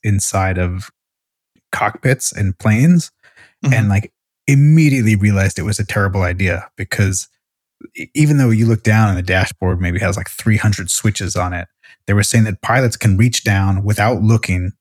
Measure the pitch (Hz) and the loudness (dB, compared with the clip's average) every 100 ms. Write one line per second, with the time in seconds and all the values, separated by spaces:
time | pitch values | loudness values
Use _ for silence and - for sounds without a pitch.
0 | 107 98 - 95 95 92 90 90 - _ | -2 -2 -2 -2 -2 -2 -4 -6 -12 _
1 | _ _ _ _ _ _ _ - 104 - | _ _ _ _ _ _ _ -6 -6 -2
2 | 131 127 - - 101 - 113 107 156 175 | -2 -2 -4 -4 -4 -2 0 2 4 4
3 | - _ _ _ - _ 147 117 104 101 | 0 _ _ _ -20 _ -2 0 2 0
4 | - _ _ _ - 139 147 160 151 135 | -2 _ _ _ 0 4 6 6 4 2
5 | 110 104 104 98 95 - 90 101 104 107 | 2 2 2 2 0 -2 -4 -4 -4 -2
6 | 98 98 90 90 95 85 - - - - | -2 0 -2 -2 -2 -4 -8 -12 -8 -4
7 | 98 95 - _ _ _ _ _ - - | -2 -4 -8 _ _ _ _ _ -20 -16
8 | 78 - 151 147 127 110 113 110 - 110 | -8 0 2 4 2 2 2 0 2 2
9 | 107 92 90 92 90 - 92 90 87 87 | 2 0 -2 -2 -2 -2 -4 -2 -2 -2
10 | 98 95 90 - - 104 107 101 90 - | -4 -4 -8 -6 -2 0 0 -2 -4 -4
11 | 107 - 92 - 90 87 90 _ _ _ | -2 -4 -6 -4 -4 -6 -10 _ _ _
12 | - 101 101 117 110 101 - 117 123 - | -2 0 2 2 0 -2 -2 0 0 0
13 | 104 92 120 - 113 98 95 95 101 104 | 0 2 2 0 -2 0 0 0 -2 0
14 | 107 113 107 113 - 92 92 - | 0 0 2 2 0 -4 -4 -10